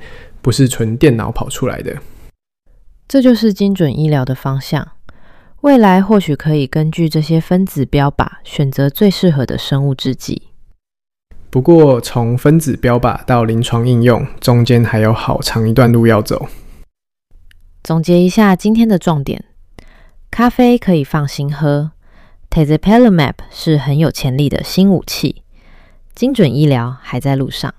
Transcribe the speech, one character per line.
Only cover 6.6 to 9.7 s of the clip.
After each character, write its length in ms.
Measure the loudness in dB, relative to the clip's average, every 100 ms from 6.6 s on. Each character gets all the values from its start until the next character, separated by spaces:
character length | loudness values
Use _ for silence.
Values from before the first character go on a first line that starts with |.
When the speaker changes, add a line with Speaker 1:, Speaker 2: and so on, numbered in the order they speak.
| -2
Speaker 2:
根 260 | -2 -2
据 160 | -2 -2
这 140 | -2
些 180 | 0 -2
分 240 | 0 0
子 220 | 0 -4 -2
标 240 | 0 0
靶， 180 | -2 -6 -8
选 260 | -10 -4 -4
择 200 | 0 -2
最 200 | 2 0
适 200 | 2 0
合 160 | 0 -2
的 100 | -6
生 280 | -4